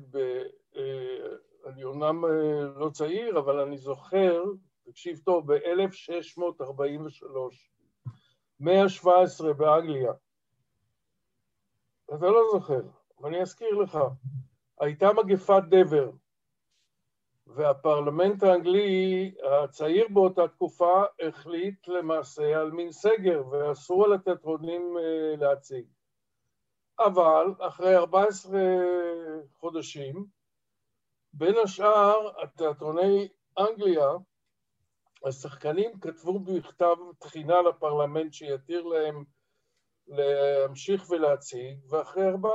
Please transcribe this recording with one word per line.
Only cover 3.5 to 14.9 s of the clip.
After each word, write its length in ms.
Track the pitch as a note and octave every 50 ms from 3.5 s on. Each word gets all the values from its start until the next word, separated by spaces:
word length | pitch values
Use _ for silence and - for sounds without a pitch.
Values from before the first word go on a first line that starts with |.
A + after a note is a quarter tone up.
| C#3 C#3+
אני 180 | C#3 C#3+ C#3+ C#3
זוכר, 680 | C3 C#3 C3+ C3+ - - F#3 G3 F#3+ F3+ E3+ E3+ F3+ G3+ G3 F#3+ _ _ _ _ _
תקשיב 320 | - - - - F3 E3+ C#3+ -
טוב, 220 | F#3+ F3+ E3+ D3+ C#3+
באלף 460 | D3 C#3+ - E3+ F3 F3+ G3 F#3+ F#3+
שש 440 | - - - - E3+ D#3+ - - E3+
מאות 240 | F3 E3+ E3 -
ארבעים 440 | C3+ C3 C#3 C#3 C#3+ C#3+ C#3+ D3+ D#3
ושלוש, 680 | D3+ C3+ _ - - C3+ C3 C3 B2 - _ _ _ _ _ _ _ _ _ - A#2+ - _ _ _ _ _ _ _ _ -
מאה 300 | C#3 E3 F#3 G3 G3 F#3
שבע 320 | F#3 - - F3+ F3+ F3+
עשרה 320 | F#3 F3+ - - D#3+ D#3 C#3+
באנגליה. 580 | C3+ D#3 D#3 D3+ E3 E3+ D#3+ D3 C3+ B2+ A2+ G2+ - _ _ _ _ _ _ _ _ _ _ _ _ _ _ _ _ _ _ _ _ _ _ _ _ _ _ _ _ _ _ _ _ _ _ _ _ _ - D3
אתה 140 | D3+ F3 F#3
לא 120 | G#3+ A#3 A3+ A3
זוכר, 300 | G#3 F#3+ F#3+ D#3 C#3 B2+ G#2 - - _ _ _ _ _
אבל 100 | C#3 D3
אני 120 | E3 F3+
אזכיר 340 | F#3 F3+ - - A#3 A3 G3+
לך. 240 | G#3 G3 F#3+ - D3+ C#3 B2+ C3 - - C3 - C3 - - _ _ _ _ _ -
הייתה 340 | D3 D3